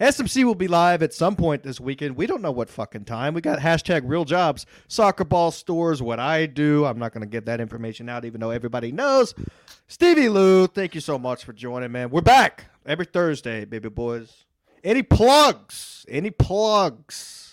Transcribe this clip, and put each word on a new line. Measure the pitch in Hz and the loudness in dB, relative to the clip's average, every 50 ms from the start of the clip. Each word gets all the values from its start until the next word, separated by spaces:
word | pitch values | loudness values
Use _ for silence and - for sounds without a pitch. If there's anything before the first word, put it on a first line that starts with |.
S | 208 277 277 - | 2 2 2 0
M | 262 185 | -4 -2
C | - 269 262 | 0 2 2
will | 247 220 | 2 2
be | 175 185 | 0 -2
live | 180 175 170 175 175 175 165 | 0 2 4 4 4 2 2
at | 160 151 | 0 -2
some | - - 165 185 202 | -2 0 -2 0 0
point | 180 170 165 147 139 | 0 -2 -2 -2 -4
this | - 139 123 - | -6 -12 -12 -10
weekend. | 123 135 139 - 147 143 127 | -8 -10 -8 -6 -8 -8 -6
We | 131 180 | -4 -4
don't | 240 381 277 | -4 -4 -4
know | 196 156 | -4 -6
what | 131 123 113 - | -6 -6 -6 -8
fucking | - - 107 - - 110 104 | -8 -12 -12 -10 -12 -16 -12
time. | - 117 113 127 147 160 | -10 -8 -6 -4 -4 -4
We | 170 | -4
got | 165 - - 127 | -4 -4 -4 -2
hashtag | 135 165 165 156 - - 180 156 127 | 0 0 0 0 0 -2 -2 -2 -2
real | 127 147 170 165 | -2 -4 -2 -2
jobs, | 135 170 180 180 156 131 117 - _ _ - _ | 0 0 0 2 0 0 -4 -8 _ _ -20 _
soccer | - - - 220 196 185 - 185 | -6 0 2 2 2 2 0 -2
ball | 151 190 175 170 165 | 0 2 2 2 0
stores, | 160 - - - 175 165 170 165 160 131 | -2 -4 -6 -4 -2 0 0 0 0 -2
what | 123 117 117 113 | -2 -4 -4 -4
I | 123 143 160 160 160 | -2 0 0 0 -2
do. | 151 127 143 151 147 147 147 147 | -2 -2 0 2 4 4 4 2
I'm | 139 117 117 | 0 -2 -4
not | 120 113 | -6 -8
gonna | - 113 107 | -8 -10 -12
give | 104 110 117 110 | -8 -8 -8 -6
that | 117 117 117 | -6 -6 -6
information | 117 110 117 117 117 113 107 - 120 120 | -6 -8 -10 -10 -10 -10 -12 -12 -12 -12
out, | 123 120 120 | -10 -10 -10
even | 117 113 110 | -10 -10 -8
though | 113 113 | -6 -6
everybody | 117 120 117 120 117 123 117 117 | -6 -4 -6 -6 -6 -6 -6 -6
knows. | 131 185 277 285 269 269 247 - - - - - - _ _ - - _ _ - | -6 -2 0 2 2 2 2 0 -2 -12 -14 -14 -16 _ _ -20 -20 _ _ -10
Stevie | - - 339 349 339 302 269 226 | -2 2 4 6 6 6 4 4
Lou, | 208 196 190 190 190 185 185 180 | 4 4 6 6 6 6 4 2
thank | - 196 190 175 - | 0 -4 -6 -6 -8
you | 160 | -10
so | 143 - 147 131 | -6 -6 -6 -4
much | 123 127 123 - - | -4 -6 -6 -8 -10
for | - | -18
joining, | 110 104 120 123 123 127 127 120 | -18 -14 -12 -10 -8 -8 -8 -8
man. | 120 123 123 120 | -8 -8 -6 -2
We're | 127 170 | -2 2
back | 170 233 247 269 214 160 - - - - _ _ - | 6 6 6 6 6 4 -2 -8 -20 -20 _ _ -8
every | - 151 165 180 | -8 -6 -6 -6
Thursday, | - - 175 175 165 147 127 - 120 113 110 104 | -4 -2 -2 0 0 -2 -4 -8 -8 -8 -8 -10
baby | 104 117 113 107 110 | -10 -12 -12 -12 -10
boys. | 104 117 120 120 117 117 113 _ _ _ _ _ _ _ _ _ _ _ | -10 -8 -8 -6 -8 -8 -12 _ _ _ _ _ _ _ _ _ _ _
Any | - 180 220 269 | -2 0 0 0
plugs? | - - - - 214 247 277 302 294 277 175 - _ - - - - - - - - - | 2 2 4 6 6 6 8 8 6 6 2 -2 _ -20 -18 -18 -18 -18 -20 -20 -16 -10
Any | 113 143 180 214 | -8 -6 -6 -4
plugs? | - - - - 180 208 214 220 214 208 190 160 117 110 _ - - - - - - - - - | 0 0 0 0 2 0 2 2 4 2 2 0 -2 -8 _ -20 -18 -18 -18 -18 -20 -20 -20 -20